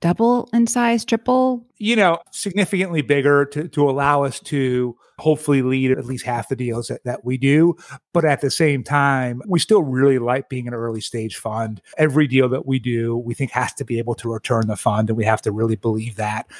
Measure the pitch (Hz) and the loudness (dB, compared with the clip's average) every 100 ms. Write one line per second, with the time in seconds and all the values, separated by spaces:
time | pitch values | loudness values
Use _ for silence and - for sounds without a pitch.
0 | 170 175 233 247 - 233 233 247 240 233 | -2 2 2 2 0 0 2 2 0 0
1 | - 226 240 254 262 247 - _ 208 233 | 0 -2 2 2 2 -2 -8 _ 0 4
2 | 190 165 - - 208 180 190 180 185 165 | 4 2 -6 -8 -4 -2 0 0 0 -2
3 | 123 143 139 143 143 147 170 - 143 135 | 2 2 4 4 2 -4 -6 0 2 2
4 | 139 143 139 - - 143 131 123 123 - | 2 2 0 -4 -6 -2 0 0 -2 -6
5 | _ - 156 151 - 139 127 131 131 131 | _ -2 0 0 2 2 2 0 2 0
6 | 123 131 - 117 - 120 123 113 113 117 | -2 -8 -6 -6 -4 -6 -4 -4 -6 -8
7 | 123 123 123 127 135 147 170 170 - - | -8 -8 -6 0 2 4 4 2 -10 -20
8 | _ 175 151 139 139 - 160 139 117 143 | _ 0 0 0 -2 0 0 0 0 0
9 | 139 135 123 120 214 175 - 214 147 127 | 2 0 -2 -6 -2 -2 4 2 2 2
10 | 139 131 117 131 - 127 120 120 117 110 | 4 4 2 -2 -2 -8 -6 -6 -6 -6
11 | - 117 110 - 110 110 110 107 _ - | -8 -8 -8 -8 -6 -4 -6 -8 _ 0
12 | 156 135 147 131 127 127 135 131 120 117 | 2 2 2 4 2 0 -2 -2 -2 -2
13 | 117 117 120 120 - 127 135 - 127 117 | -2 -4 -6 -6 -4 -2 -2 -4 -4 -4
14 | 113 117 117 110 - 117 110 101 117 104 | -4 -6 -6 -8 -2 0 0 0 0 0
15 | 110 113 107 110 110 104 113 110 117 110 | 0 0 2 0 0 -2 0 0 0 -2
16 | 117 101 107 107 - | -6 -6 -6 -6 -10